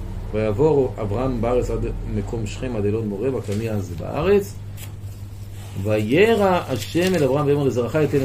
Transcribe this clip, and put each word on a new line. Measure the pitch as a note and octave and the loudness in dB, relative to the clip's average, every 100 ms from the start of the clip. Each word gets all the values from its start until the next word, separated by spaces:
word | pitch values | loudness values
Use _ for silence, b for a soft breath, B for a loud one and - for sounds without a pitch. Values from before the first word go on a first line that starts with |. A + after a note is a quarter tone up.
| - - - | -6 -8 -4
"ויעבור | G#2+ G#2+ G#2 D#3 C#3+ C3 G#2 | -2 0 4 4 4 2 0
אברהם | G#2+ G#2 C3 A#2+ | -2 0 0 0
בארץ | A#2 B2 A2 | 2 2 0
עד | A2+ G#2 - A#2 G#2+ | -2 -2 -4 -4 -4
מקום | G2 A#2 G#2+ | -4 -4 -6
שכם, | - C3 A2+ | -6 -4 -2
עד | G2+ | 0
אלון | A2 G#2+ | 0 -2
מורה, | G2 B2+ B2 | -2 -2 -2
וקמי | G2+ G2+ A2+ | -2 -4 -2
אז | G#2 F#2 | -4 -4
בארץ. | E2 F#2 B2 F3 G3+ G3 - - - - - - - - - - - - - | -8 -6 -2 4 4 2 -10 -12 -12 -12 -12 -12 -12 -14 -14 -12 -12 -10 -6
וירא | G2+ G#2+ G#2+ D3 A3 A3 G3 F3+ D#3+ | 0 2 4 4 6 6 4 2 0
השם | B2+ - D#3+ F#3 F3+ | -4 -2 0 2 2
אל | |
אברהם | C3+ C#3 C#3+ | 2 2 2
ויאמר, | C#3+ | 4
לזרעך | C#3 A#2 A#2 D#3 | 2 2 0 2
אתן | D3 D3 | 2 2